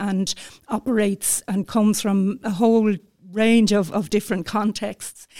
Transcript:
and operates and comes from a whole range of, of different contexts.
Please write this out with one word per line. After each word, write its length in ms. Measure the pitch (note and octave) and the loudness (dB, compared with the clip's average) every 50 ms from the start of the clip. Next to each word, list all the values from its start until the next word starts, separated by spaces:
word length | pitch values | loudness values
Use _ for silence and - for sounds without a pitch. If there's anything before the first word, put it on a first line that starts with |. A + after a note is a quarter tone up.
and 340 | G3+ G3+ F#3+ F#3+ F#3+ F3 - - - - - - _ | -4 -2 -2 -2 -2 -2 -4 -8 -12 -20 -20 -20 _
operates 760 | - B3+ G#3+ - - B3 G#3+ G#3 G3+ G3 F#3+ - - - - - | -8 -6 -6 -2 -2 0 0 2 0 0 -2 -4 -4 -4 -4 -4
and 220 | - F#3 G3 G3 - | -4 -4 -4 -4 -2
comes 320 | - A#3 G#3+ G#3+ G#3 - | 0 2 2 2 2 2
from 400 | - G#3+ G3 G3 F#3+ G3 G#3 - - | 0 0 0 2 0 0 -2 -4 -4
a 80 | G#3+ | -6
whole 460 | G3+ E3+ A#3 A3+ A3+ A3+ A3 G#3+ G3+ F#3 - _ _ _ - F#3+ | -2 2 2 4 4 4 4 2 0 -2 -4 _ _ _ -20 -8
range 420 | F3 G#3 A3 A3+ A3+ A#3 A3 G3+ G#3 | -2 0 2 4 6 6 4 4 4
of, 200 | G#3 F#3+ E3 - | 2 0 0 -2
of 180 | G3+ G3+ D3 | -4 -4 -2
different 340 | - G#3 - - G#3+ F#3 E3 | -2 -2 -2 -2 -4 -6 -6
contexts. 840 | - - G#3+ G#3+ G#3+ G3 - - G3+ - - - - - - - - - - | -4 -4 -2 -2 -2 -4 -4 -6 -10 -10 -10 -14 -16 -16 -18 -20 -20 -20 -18